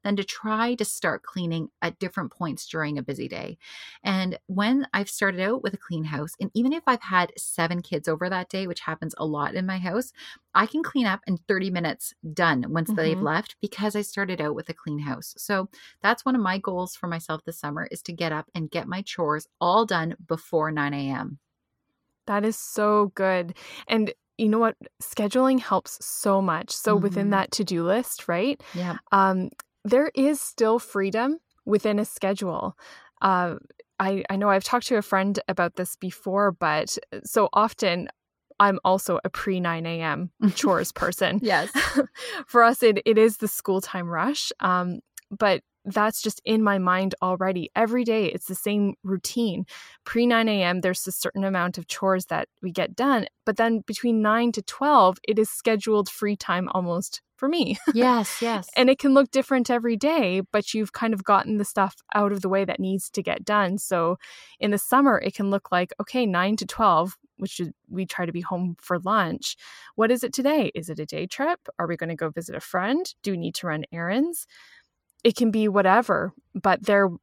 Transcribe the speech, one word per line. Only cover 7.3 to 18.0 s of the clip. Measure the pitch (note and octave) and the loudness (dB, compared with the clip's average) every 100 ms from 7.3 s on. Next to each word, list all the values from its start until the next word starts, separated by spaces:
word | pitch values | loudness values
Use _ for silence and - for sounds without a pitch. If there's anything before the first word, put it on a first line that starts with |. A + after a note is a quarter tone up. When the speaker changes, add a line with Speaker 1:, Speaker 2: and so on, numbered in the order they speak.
| - | -4
Speaker 1:
seven | - - E3 F3 | -8 -2 -2 -2
kids | - D#3+ E3 | -4 -4 -2
over | D#3+ F3+ | -2 -2
that | F#3 F#3 | -4 -4
day, | F#3+ F#3 | -6 -6
which | E3+ | -8
happens | - D#3+ D#3+ - | -8 -8 -8 -6
a | D#3 | -4
lot | D3 C#3+ F#3 | -2 -2 -2
in | F#3 | -4
my | F#3+ | -4
house, | F3+ G3+ B3+ - - - _ | -2 -4 -6 -14 -20 -20 _
I | - A3 | 0 0
can | D#4 | -2
clean | E4 C4+ A3 | -2 0 0
up | G3 - | -2 -4
in | F3 | -6
thirty | - F#3+ F#3+ | -2 -2 0
minutes | F3+ E3 - - - D#3+ | -2 -4 -4 -10 -12 -12
done | D#3 E3+ C3 - | 0 2 2 0
once | D#3+ D#3+ | -2 -2
they've | G#3 D#3+ F#3 | 0 0 0
Speaker 2:
Mm-hmm. | |
Speaker 1:
left | D3+ D#3+ - - | 0 -2 -4 -8
because | G#3 - G#3 G#3 | -8 -4 -2 -2
I | |
started | G3+ - G3 F3 | -6 -4 -4 -2
out | D3+ | -4
with | D3 - | -4 -10
a | |
clean | D#3 - D3 | -12 -6 -6
house. | C#3+ C3 - - | -6 -8 -12 -14
So | - G3+ F#3+ - - _ | -4 -2 -2 -12 -20 _
that's | G3 B3 | 0 0
one | C4 B3+ | 0 0
of | |
my | F#3+ G3 | 0 -2
goals | G3 F3+ F3+ | -4 -4 -6
for | - F3 | -8 -8
myself | E3 - D#3+ | -8 -6 -8
this | - E3 | -8 -10
summer | D3 D3 E3+ | -8 -8 -8
is | E3 | -10